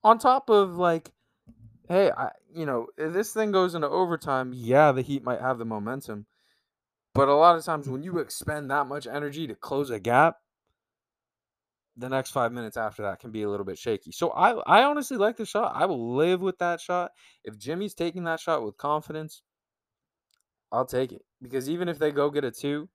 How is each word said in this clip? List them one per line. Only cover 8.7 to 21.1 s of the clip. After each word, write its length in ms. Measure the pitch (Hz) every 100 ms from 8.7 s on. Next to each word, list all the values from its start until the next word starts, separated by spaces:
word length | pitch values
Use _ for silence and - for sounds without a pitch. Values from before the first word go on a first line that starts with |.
that 180 | 143 135
much 180 | 143 120
energy 400 | 139 147 143 151
to 80 |
close 340 | - - 139 139
a 100 | 110
gap, 380 | 113 123 151 - _ _ _ _ _ _ _ _ _ _ _ _ _ _ _ -
the 140 | 123
next 200 | 135 127
five 200 | 139 117
minutes 240 | 120 113 120
after 260 | 110 104
that 160 | 101 92
can 100 | 117
be 120 | 110
a 60 | 104
little 160 | 101
bit 140 | 95 90
shaky. 340 | 120 104 -
So 180 | - 170
I, 200 | - 190
I 340 | 233 - 190
honestly 320 | 277 294 277 254
like 200 | 311 330
the 100 | 214
shot. 260 | 202 -
I 120 | 123 180
will 280 | 139 117
live 280 | 127 165 185
with 160 | 190 180
that 200 | 175 170
shot. 340 | - 180 175 _ _ _
If 140 | 107 107
Jimmy's 380 | 117 170 208
taking 300 | - 170 175
that 160 | 170 160
shot 240 | - 151
with 120 | 107 -
confidence, 640 | 143 151 151 156 156 - _ _ _ _ _ _ _ _ _ _ _ _ _
I'll 160 | 120 123
take 260 | 127 131